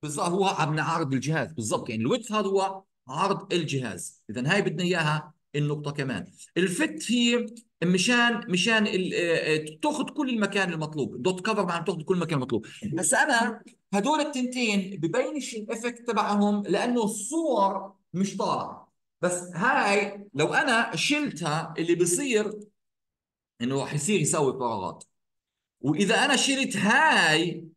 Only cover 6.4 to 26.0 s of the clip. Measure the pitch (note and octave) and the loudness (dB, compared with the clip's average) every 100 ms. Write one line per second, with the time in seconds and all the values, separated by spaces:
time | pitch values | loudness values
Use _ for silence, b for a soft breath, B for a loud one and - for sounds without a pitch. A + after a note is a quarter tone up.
6.4 | B - F#3 F3+ D#4 - - A#3+ A#3+ A#3+ | B 0 0 2 -2 -2 -2 0 2 0
7.4 | A#3 - _ _ E3+ F3+ F3+ B3 A#3+ A3 | -2 -10 _ _ 0 2 4 4 4 2
8.4 | - F3+ G3+ A3+ G#3 F#3 F#3 - E3+ D#3 | -2 0 2 2 2 0 0 0 2 2
9.4 | - D#3 D#3 - D4+ - - - C4+ A#3 | 2 0 -2 -4 -2 -2 -6 -4 -2 0
10.4 | G3+ G3+ F#3+ E3 D3+ D#3 A#2+ - F#3 F#3 | 0 0 -2 -2 -4 -4 -4 -2 -2 -2
11.4 | - G#3+ F3+ E3+ E3+ F3+ D#3 F#3 D#3+ D#3 | -2 0 0 -2 -4 -6 -2 0 0 -2
12.4 | B2+ A2 B B G#3 E3 - B3+ D4+ A#3+ | 0 -2 B B -6 -2 0 2 2 2
13.4 | A3+ A3 - _ _ G3+ A3 D4+ D4 C4+ | 0 -2 -14 _ _ 0 2 2 0 -2
14.4 | B3 B3+ A#3+ G3+ F#3 G3 D#3+ A#3 D4 D#4 | -4 0 0 0 -2 -4 -2 0 -2 -4
15.4 | B3+ A3+ G#3 A3+ B3 A#3+ - A3+ G#3 G#3 | -8 -10 -8 -6 -6 -8 -4 0 2 2
16.4 | G3+ G#3 G3+ F3 A#3+ A#3+ G#3 - - D#4+ | 2 2 0 0 2 0 0 -2 -4 -2
17.4 | D#4+ A#3 F#3+ G3 F#3+ - _ E3 G3+ - | 0 2 2 0 -8 -18 _ -2 -2 -2
18.4 | G3+ C#3+ - - - _ _ _ F3+ F3 | -2 -2 -4 -12 -20 _ _ _ -2 -2
19.4 | - D#3+ A#3 C#4 A3 G3+ G3+ - - C3+ | -6 -2 0 2 2 2 0 -6 -12 0
20.4 | D#3+ - D4 A3+ A#3 E3 - D4 C#4+ - | 2 2 2 2 2 -2 0 0 0 -4
21.4 | E3+ D3+ D#3+ - E3 E3+ F3 F3+ C#4+ A3 | -2 -2 -4 -4 0 2 2 2 2 0
22.4 | G#3+ - - _ _ _ _ _ _ _ | 0 -6 -16 _ _ _ _ _ _ _
23.4 | _ _ A#2+ C3+ B2+ D3 F3 G3+ D3 E3+ | _ _ -4 -2 -2 -4 0 2 2 2
24.4 | C#3 A#2+ B2 A2 F#2 - - _ _ _ | 2 0 -4 -4 -6 -10 -18 _ _ _
25.4 | _ _ _ _ - D#3 | _ _ _ _ -2 2